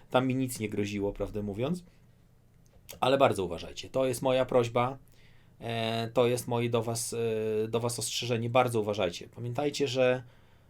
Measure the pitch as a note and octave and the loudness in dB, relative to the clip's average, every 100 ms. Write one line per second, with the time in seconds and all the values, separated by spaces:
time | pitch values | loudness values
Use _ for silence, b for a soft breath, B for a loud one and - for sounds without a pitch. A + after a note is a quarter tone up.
0 | - B2+ C3 B2+ B2+ A#2+ G#2+ G#2 G2+ G#2 | 0 2 2 0 -2 -2 -2 -2 -2 -2
1 | G2+ G2+ G2 G#2 G#2 G2 C3+ F3+ - b | -2 -2 -4 -4 -6 -2 -2 -4 -8 b
2 | b _ - _ _ - - - - - | b _ -20 _ _ -20 -20 -20 -20 -2
3 | B2+ C3+ C3 G2 F2+ E2 D#2 - F#2+ C3 | 2 4 4 4 -2 -6 -10 -14 -6 -2
4 | C3 A#2+ C3+ B2+ B2+ B2+ A#2 A#2+ B2 C3+ | 0 0 2 2 4 2 2 0 -2 -4
5 | - b b b b - A#2 A#2 A2+ A2+ | -14 b b b b -14 -6 -4 -2 -2
6 | A#2 B2+ A#2+ A#2+ B2 A#2+ A#2+ A#2+ A2+ A#2 | 0 2 4 2 0 -2 0 0 0 -4
7 | - A#2 A#2 A2 A2 G#2+ A2+ A2+ A#2+ A#2 | -4 -2 -2 0 0 0 0 0 -2 -2
8 | A#2 - A#2+ A#2 A#2 B2+ B2+ A2+ G#2 G#2 | -4 -4 -2 -2 2 4 4 2 0 0
9 | F2+ - - - A#2+ B2 D3 C#3+ C#3 C3 | 0 -2 -12 -10 -8 -2 -2 0 0 4
10 | B2+ B2+ B2 b b b | 4 2 -4 b b b